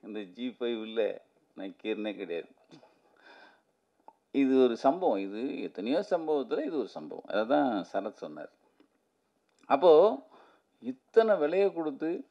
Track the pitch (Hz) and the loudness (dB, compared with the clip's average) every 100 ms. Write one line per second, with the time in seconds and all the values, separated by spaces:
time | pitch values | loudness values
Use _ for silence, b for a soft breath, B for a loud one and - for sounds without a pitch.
0 | 104 107 101 90 127 107 120 117 110 110 | -12 -12 -12 -10 -10 -6 -6 -4 -6 -2
1 | 104 - _ _ _ - 95 87 107 107 | -2 -2 _ _ _ -14 -14 -10 -6 -6
2 | 107 92 92 85 - _ _ - - _ | -6 -8 -8 -8 -10 _ _ -20 -20 _
3 | _ _ B B B B _ _ _ _ | _ _ B B B B _ _ _ _
4 | - _ _ - 135 131 127 117 135 156 | -20 _ _ 0 2 6 4 4 0 2
5 | 180 104 98 104 131 - 87 - 104 151 | 0 0 -4 -6 -8 -6 -10 -8 -2 -2
6 | - 175 160 151 120 147 302 160 101 - | 0 -4 -2 -2 -2 -4 -4 -4 -6 -8
7 | 76 82 - 101 110 147 139 107 85 101 | -14 -14 -6 -4 0 2 2 0 -4 -6
8 | 107 - 82 76 73 _ _ _ _ _ | -6 -10 -14 -14 -16 _ _ _ _ _
9 | _ _ _ _ _ _ _ 139 180 151 | _ _ _ _ _ _ _ 4 8 8
10 | 196 269 - b b b _ _ 233 254 | 8 4 -10 b b b _ _ -12 -12
11 | _ - 226 196 147 180 196 170 156 135 | _ 2 4 2 2 2 0 0 -6 -4
12 | 160 180 - | -6 -6 -10